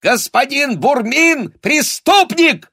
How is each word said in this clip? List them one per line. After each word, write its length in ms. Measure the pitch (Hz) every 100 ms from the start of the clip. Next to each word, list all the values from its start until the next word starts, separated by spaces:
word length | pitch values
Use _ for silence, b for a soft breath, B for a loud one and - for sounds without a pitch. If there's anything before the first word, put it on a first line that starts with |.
Господин 720 | 175 226 - 226 269 277 285 196
Бурмин — 720 | 202 277 220 277 330 320 180 _
преступник! 1080 | - 302 269 - - 392 359 330 330 196 -